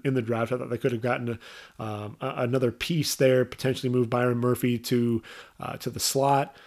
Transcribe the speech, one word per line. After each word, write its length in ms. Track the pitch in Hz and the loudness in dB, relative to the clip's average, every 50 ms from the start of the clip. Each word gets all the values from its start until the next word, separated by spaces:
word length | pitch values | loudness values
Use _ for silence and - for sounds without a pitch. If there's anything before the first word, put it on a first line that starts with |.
| - | -2
in 100 | 139 135 | 0 0
the 80 | 127 | 0
draft. 300 | 113 110 117 113 117 113 | 0 0 0 -2 0 -2
I 60 | 131 | -2
thought 120 | 127 127 123 | -4 -4 -4
they 80 | 120 | -4
could 140 | 117 - 135 | 0 0 0
have 100 | 120 113 | 0 0
gotten 380 | 113 123 123 135 123 117 117 110 - - - - - - - - | 0 0 0 0 -2 -4 -6 -6 -10 -16 -20 -20 -20 -18 -12 -10
a, 40 | 117 | -8
um, 340 | 110 107 104 104 104 - - | -6 -6 -6 -8 -10 -10 -8
a, 140 | - 131 135 131 | -6 -6 -2 -2
another 340 | 127 117 123 131 127 120 113 | 0 0 2 2 2 0 0
piece 420 | - - - 170 156 139 - - | -2 -4 -2 0 0 0 0 2
there, 300 | - 139 131 131 127 127 | 4 4 6 6 4 2
potentially 440 | 120 - - - 131 131 - - 127 | 0 -2 -4 -2 -2 0 0 0 0
move 200 | 123 127 123 113 | 2 2 2 2
Byron 300 | 127 123 123 123 123 120 | 2 2 2 2 2 2
Murphy 380 | 120 123 123 - - 123 120 | 2 2 2 2 2 0 0
to, 460 | 113 117 - 127 120 120 120 117 110 - - - - - - _ - | 0 0 0 2 2 2 2 2 0 -2 -6 -18 -18 -20 -20 _ -12
uh, 160 | - - - | -10 -10 -10
to 120 | - - - | -8 -8 -8
the 100 | - - | -6 -4
slot, 560 | - - - 139 135 139 139 139 143 - - - - | -2 -2 0 2 4 4 4 4 2 0 -6 -16 -20